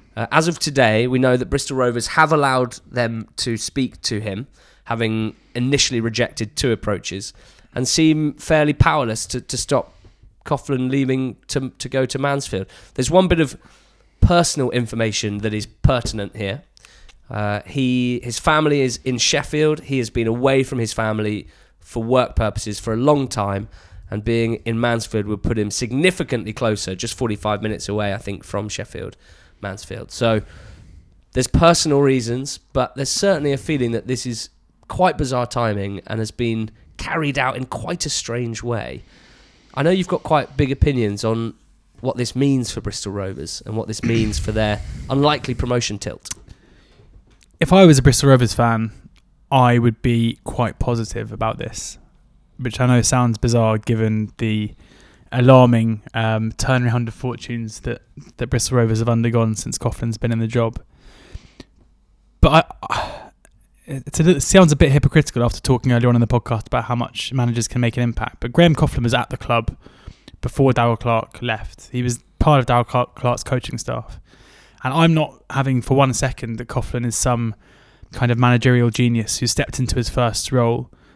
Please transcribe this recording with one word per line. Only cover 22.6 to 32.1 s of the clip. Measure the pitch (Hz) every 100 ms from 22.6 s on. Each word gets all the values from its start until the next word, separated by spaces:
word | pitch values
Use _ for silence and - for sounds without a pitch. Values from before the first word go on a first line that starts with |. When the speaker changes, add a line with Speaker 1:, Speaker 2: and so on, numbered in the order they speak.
| - 101
Speaker 1:
for | -
a | 110
long | 135 147 131
time, | - 101 98 107 - - - -
and | 107
being | 107 117 113 113 -
in | 113
Mansfield | 120 117 110 110 104
would | 104
put | - 110
him | 104
significantly | - 120 127 175 175 143 120 101
closer, | 107 120 104 - 95
just | 117 -
forty-five | 120 104 107 104
minutes | 107 107 -
away, | 104 104
I | 98
think, | - 101
from | - 104 104
Sheffield, | - 95 - 92 - _ - - -
Mansfield. | 101 98 - - -
So | - 117 110 - - - - - - - _ _
there's | - 131
personal | - 170 165 160 143
reasons, | 143